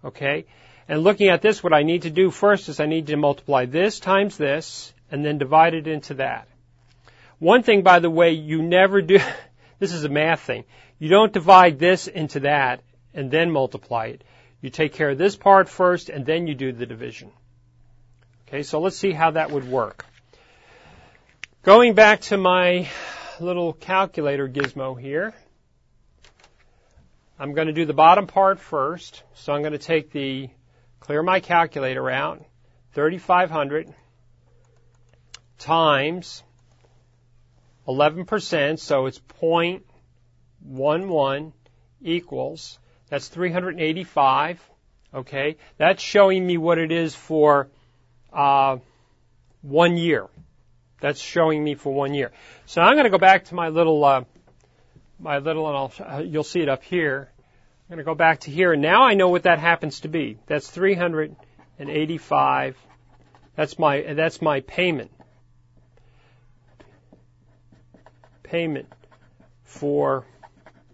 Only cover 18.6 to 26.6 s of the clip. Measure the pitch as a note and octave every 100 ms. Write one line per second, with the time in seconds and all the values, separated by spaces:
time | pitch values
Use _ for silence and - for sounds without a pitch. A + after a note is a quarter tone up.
18.6 | C#3+ D#3 F#3 F#3 G3+ D#3 E3 D#3+ D#3 D3
19.6 | B2 B2+ G#2+ - - _ _ _ _ _
20.6 | _ - - - - _ _ _ - _
21.6 | - G#3+ B3 G3+ G#3+ G#3 - G3 F#3 F3+
22.6 | F3+ F3+ E3+ - - - - - E3+ F3+
23.6 | E3+ D#3 - F#3+ G3 - D3 C#3+ C3+ C3
24.6 | C3+ C#3 C3 B2+ C3+ D3 G#3+ - _ _
25.6 | _ _ _ _ _ _ _ _ _ _